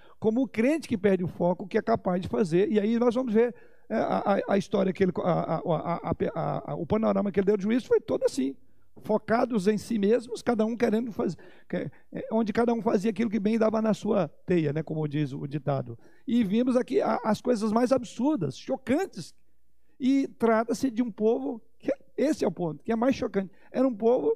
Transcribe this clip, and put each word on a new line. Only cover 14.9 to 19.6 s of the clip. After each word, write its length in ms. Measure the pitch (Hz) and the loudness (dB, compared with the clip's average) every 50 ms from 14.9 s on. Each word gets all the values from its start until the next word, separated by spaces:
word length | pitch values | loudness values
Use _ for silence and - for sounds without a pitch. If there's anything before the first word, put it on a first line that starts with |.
| 156 156 156 | -4 -4 -4
diz 260 | 147 139 151 151 131 135 | -2 -2 -2 -2 -2 -4
o 140 | 139 147 | -8 -8
ditado. 520 | 139 143 156 131 143 139 135 127 120 117 - - - - - - | -8 -8 -4 -2 -2 -2 -2 -4 -6 -10 -14 -16 -20 -20 -14 -6
E 160 | - 226 247 233 | -2 0 2 2
vimos 340 | 180 202 226 254 269 233 | 2 2 2 2 2 2
aqui 240 | 254 240 - 262 403 | 2 0 2 0 0
a, 200 | 605 - - - 480 | 2 2 0 0 0
as 160 | 220 214 - | 0 -2 0
coisas 320 | - 247 247 202 214 220 202 | 0 0 0 0 0 0 2
mais 200 | 233 254 214 262 | 2 2 4 2
absurdas, 640 | 254 240 - - - 233 294 311 233 160 135 - | 0 0 -4 -6 -2 0 0 0 0 -2 -4 -6
chocantes, 800 | - - - 262 - - - 254 320 392 - - 214 - - - - - - - - | -8 -6 -6 -6 -6 0 0 0 0 0 -2 -6 -12 -14 -14 -16 -20 -20 -20 -20 -20